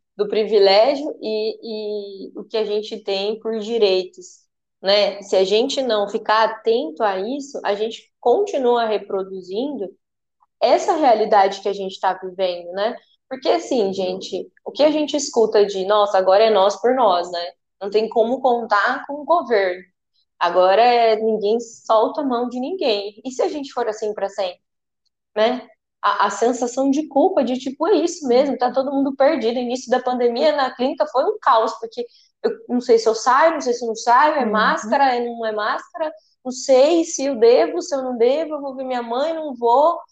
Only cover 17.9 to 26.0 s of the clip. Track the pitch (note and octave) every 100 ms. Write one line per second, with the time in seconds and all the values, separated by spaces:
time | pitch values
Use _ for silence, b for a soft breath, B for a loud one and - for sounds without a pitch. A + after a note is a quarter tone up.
17.9 | G#3 A3 A3+ A3+ C4 B3+ A#3+ A3+ G3+ A3
18.9 | C4+ - D4 D4 E4+ B3+ G#3+ F#3+ F#3 -
19.9 | _ _ _ _ - F3 F#3 F#3 G3 B3
20.9 | A#3+ A3+ G#3+ A3 G#3+ G3+ A#3 A#3 - -
21.9 | A3 C4+ D#4 C#4 A#3+ B3 B3 C4+ F#4+ C#4+
22.9 | G3+ G3+ A3 C4 B3+ F#4+ D4 C#4 B3 A3
23.9 | G#3+ G#3+ G#3 G3 G3 F#3 - _ _ _
24.9 | _ _ _ _ G#3 A3+ B3 - _ _
25.9 | _